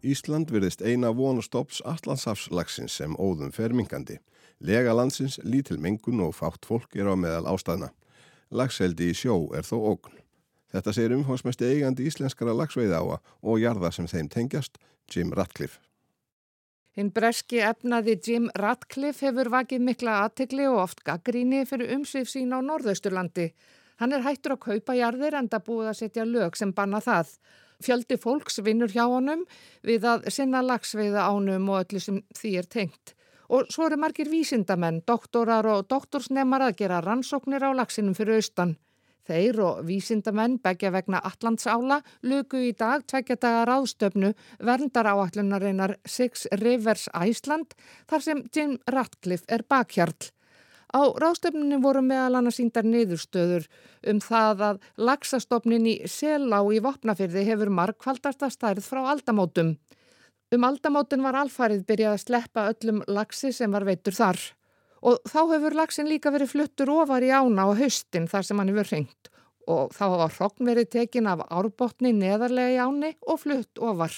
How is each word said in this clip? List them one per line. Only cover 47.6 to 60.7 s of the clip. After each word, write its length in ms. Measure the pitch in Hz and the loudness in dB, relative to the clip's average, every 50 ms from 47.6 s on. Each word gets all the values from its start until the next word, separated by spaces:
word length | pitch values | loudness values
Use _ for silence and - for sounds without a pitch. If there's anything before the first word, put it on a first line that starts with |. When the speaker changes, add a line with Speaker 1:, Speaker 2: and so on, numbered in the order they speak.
| 320 _ - _ - - - - _ _ | -4 _ -12 _ -20 -20 -20 -20 _ _
Speaker 2:
þar 180 | 311 311 - | -2 -2 0
sem 180 | 320 311 285 - 247 - | 0 -4 -4 -4 -4 -4
Jim 240 | 311 302 294 277 240 _ - | -2 -2 0 -2 -4 _ -2
Ratcliffe 560 | 254 262 247 - - _ - 180 180 170 - - | -2 -2 -2 -2 -6 _ -4 -4 -4 -4 -2 -2
er 160 | - 233 226 _ | -4 -4 0 _
bakhjarl. 640 | 277 262 233 _ - - 175 165 160 _ - - _ _ _ _ _ _ _ _ _ - _ _ | 2 2 2 _ 2 2 2 2 2 _ -12 -16 _ _ _ _ _ _ _ _ _ -20 _ _
Á 160 | - 262 285 269 - - | 2 4 4 4 4 4
ráðstefnunni 600 | 302 330 349 - - 349 320 311 294 285 285 277 254 | 2 2 2 2 -2 -2 -2 0 0 0 2 2 4
voru 160 | 277 269 269 | 4 4 4
meðal 380 | 262 262 262 262 262 254 254 254 | 4 2 2 2 2 2 2 2
annars 220 | 247 240 226 - | 2 2 0 0
sýndar 240 | 247 233 - 233 214 220 | -2 0 0 2 2 4
niðurstöður 800 | 226 233 233 196 175 160 - _ - 185 170 175 180 175 160 - _ - - - - _ - - | 4 4 2 2 0 -4 -6 _ 0 2 2 2 2 0 -2 -4 _ -20 -20 -20 -20 _ -2 0
um 140 | 214 208 - | 0 0 0
það 380 | - 226 226 220 214 214 190 208 208 | 2 2 4 4 4 2 2 0 -2
að 80 | 208 196 _ - _ - 214 240 | -2 -2 _ -18 _ -2 2 2
laxastofninn 800 | 269 285 - - - 254 - _ 247 240 - 233 226 233 226 226 | 2 0 -2 -2 -2 -2 0 _ -2 0 2 2 2 4 4 2
í 60 | 220 - - - | 2 0 -4 -10
Selá 540 | - - - 302 302 294 285 247 208 202 202 202 | -8 -4 -2 0 0 2 2 2 2 4 4 4
í 80 | 214 220 208 | 2 2 2
Vopnafirði 600 | 262 269 - - 220 214 170 196 180 170 190 196 208 | 0 -4 -2 -2 -2 -2 0 -2 -2 0 0 2 2
hefur 220 | 226 208 214 202 196 | 2 2 2 2 2
margfaldast 680 | 180 170 196 220 _ - 262 269 - - 285 269 _ - | 2 2 0 0 _ -4 -6 -6 -2 -2 -4 -2 _ -4
að 80 | 262 - | -4 -4
stærð 320 | _ - 220 196 202 196 - | _ -2 -2 -2 -2 -4 -6
frá 140 | - 262 262 262 | -4 -4 0 0
aldamótum. 600 | 294 294 - - 226 208 190 165 - 180 165 165 160 - _ _ - _ _ _ _ _ _ _ _ _ _ _ - | -2 -2 0 2 4 4 4 2 2 2 2 2 0 -2 _ _ -20 _ _ _ _ _ _ _ _ _ _ _ 2
Um 80 | 240 240 | 4 4
aldamótin 640 | 254 | 2